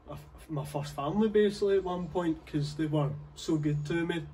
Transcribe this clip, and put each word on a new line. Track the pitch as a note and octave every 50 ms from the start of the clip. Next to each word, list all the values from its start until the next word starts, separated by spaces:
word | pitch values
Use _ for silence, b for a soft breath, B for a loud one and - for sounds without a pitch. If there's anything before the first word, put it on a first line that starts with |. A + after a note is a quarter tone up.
| - D3+
a, | C#3+ - - - - - - -
my | D#3 C#3+ D3
first | - - D3 D3 - -
family | C#3+ C#3 D3+ F#3+ G#3 A3 A3
basically | G#3 G#3+ G#3 G3 G3+ - G#3 G3 G3
at | F#3+ F#3
one | F3+ F3+ F3+ F3+ D3+
point, | D3 F3+ F3 E3 D#3 - -
'cause | - - D3 D3 C#3+ -
they | - D#3+
were | D3 D#3 D3+ C#3 - - - - - -
so | - - - D#3+
good | D3+ D3 D3+ D3 D3 -
to | - E3+ E3+ E3
me, | F3 F3 E3 D3+ -